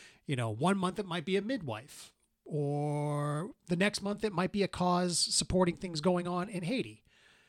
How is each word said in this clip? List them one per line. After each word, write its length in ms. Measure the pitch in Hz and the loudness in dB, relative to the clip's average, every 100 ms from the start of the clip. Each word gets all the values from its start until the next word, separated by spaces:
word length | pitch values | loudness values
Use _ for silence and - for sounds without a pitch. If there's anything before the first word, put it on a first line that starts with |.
| - - - | -20 -18 -4
You 100 | 127 | -2
know, 140 | 113 | -2
one 260 | 110 165 196 | 0 2 2
month 220 | 185 185 | 0 -2
it 80 | 196 | -4
might 180 | 170 | -4
be 140 | 151 185 | 0 0
a 20 | |
midwife, 720 | 208 262 147 107 135 - - _ _ _ | 0 -4 -2 -6 -8 -18 -20 _ _ _
or 1080 | - 147 143 147 147 147 147 147 147 147 202 - - | -6 -2 0 0 0 0 0 0 0 -2 -4 -10 -4
the 80 | 175 | 2
next 260 | 202 - | 2 2
month 220 | 202 202 | -4 -2
it 100 | 220 | -2
might 180 | 180 185 | 0 0
be 100 | 202 | 2
a 60 | 185 | 0
cause 500 | - 180 180 180 165 | 2 2 4 2 2
supporting 580 | - - - 185 180 165 | 2 2 2 4 4 2
things 260 | 190 160 | -6 0
going 260 | 185 180 175 | 2 2 0
on 220 | 175 185 | -2 -2
in 140 | 185 | -4
Haiti. 380 | 170 254 - - _ _ - _ | -2 -2 -2 -8 _ _ -20 _